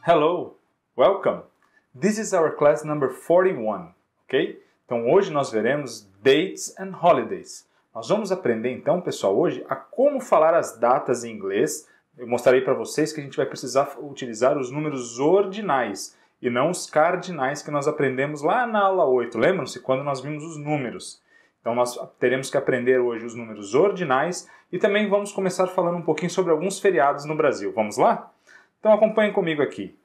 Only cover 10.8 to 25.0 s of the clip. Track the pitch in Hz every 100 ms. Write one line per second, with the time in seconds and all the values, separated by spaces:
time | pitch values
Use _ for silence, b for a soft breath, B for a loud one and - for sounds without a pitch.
10.8 | 120 139 147 120 117 107 95 101 151 -
11.8 | b b b - 120 120 135 127 131 120
12.8 | 110 - 151 - 139 143 131 - 131 131
13.8 | 139 - 143 - 123 110 127 147 123 143
14.8 | 151 135 117 117 143 196 196 202 196 135
15.8 | 113 98 - b b b 123 120 156 175
16.8 | - 156 165 180 180 165 131 147 - 147
17.8 | 143 143 139 127 147 151 151 226 240 220
18.8 | 196 185 147 127 117 113 143 190 131 127
19.8 | - 131 143 135 135 151 160 151 147 151
20.8 | 123 90 - - b b b _ 117 120
21.8 | 120 - - _ 127 131 135 143 139 127
22.8 | 120 127 123 113 117 113 113 107 101 123
23.8 | 202 180 165 131 160 180 - b b 180
24.8 | 208 202